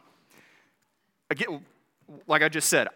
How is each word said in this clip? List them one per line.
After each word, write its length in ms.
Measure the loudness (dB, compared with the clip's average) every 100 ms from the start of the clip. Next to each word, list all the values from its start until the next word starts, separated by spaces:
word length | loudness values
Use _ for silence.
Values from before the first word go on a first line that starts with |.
| _ _ _ _ _ _ _ _ _ _ _ _ -8
Again, 340 | -6 -6 -8 -14 _ _ _ -20 -16 -2
like 160 | 2
I 80 | 2
just 180 | 0 0
said, 200 | 0 0